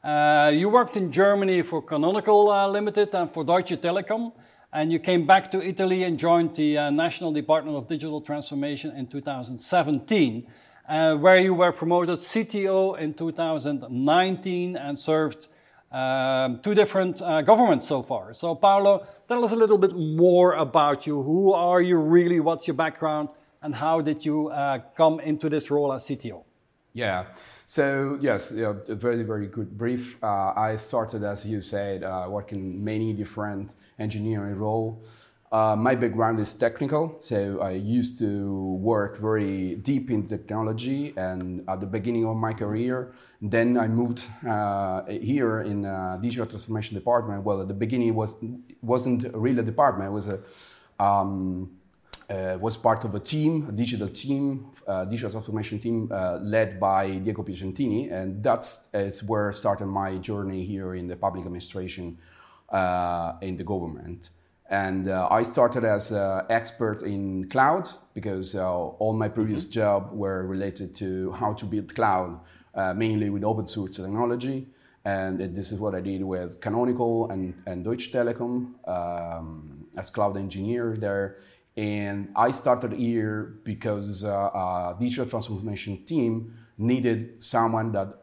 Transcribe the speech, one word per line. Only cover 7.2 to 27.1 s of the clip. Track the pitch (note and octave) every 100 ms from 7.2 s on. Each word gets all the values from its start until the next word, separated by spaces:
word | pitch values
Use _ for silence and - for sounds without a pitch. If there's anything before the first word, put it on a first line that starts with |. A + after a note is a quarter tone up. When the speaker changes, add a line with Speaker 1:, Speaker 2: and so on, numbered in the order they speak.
| E3+
Speaker 1:
Department | D3+ C#3+ D#3 D3 D3
of | A#2
Digital | D#3+ D#3 D3+
Transformation | D3 D3 C#3+ C#3+ C#3+ C#3+ D#3 C#3
in | B2
two | C#3+
thousand | C#3 C3 A#2+ B2
seventeen, | - F3+ D3+ D3 - G#3+ C#3 A2+ - - - - -
uh, | D#3 D#3+ D#3
where | E3 F#3
you | F#3+
were | F3 F3+
promoted | F3 E3 F3 F3 E3+
C | - A3
T | A3 G#3 F#3+
O | F#3+ F#3+ F3+
in | D#3
two | D3+ E3
thousand | D#3+ E3 D#3 C3+ C#3 A#2
nineteen | B2 C#3 E3+ F#3 F#3 F#3+ F3+ F3+ F3+
and | C#3+ C#3+
served, | - D#3 D3+ - - _ _ _ _
um, | C3 C3 C3 C3 C3 C3 A#2
two | G#3
different, | G#3 G#3 F#3+ F#3 -
uh, | F3+ D#3
governments | D3 A3 A#3+ C#3+ -
so | C#3
far. | - A#2+ F#2
So, | A#2 E3+ E3
Paolo, | G3+ G3 G3+ G3 G3 - _
tell | A#3+ A#3
us |
a | A3+
little | A3 G#3
bit | F#3+ F3
more | D#3 D#3 F3+ F3 F3+ D#3
about | D3 D#3+ D3 C#3+ D3+
you. | D3
Who | C3+ E3+ G3
are | F#3 F3 F3+
you | F3+ F3
really? | D3+ E3+ F3 F3
What's | D3+ E3 -
your | C#3
background? | D#3+ - D#3+ D3+ D3 - _ _
And | -
how | A#2 D3 E3
did | D3+ D3+ D#3
you, | D3+ D3+
uh, | C#3+ C#3+ C3+ - -
come | D#3+ D#3+
into | D3 D3 D#3
this | D3+ -
role | D3 C#3+
as | C3+
C | - C3+
T | A#2
O? | G2 - _ _ _ _ A#2
Speaker 2:
Yeah. | A2+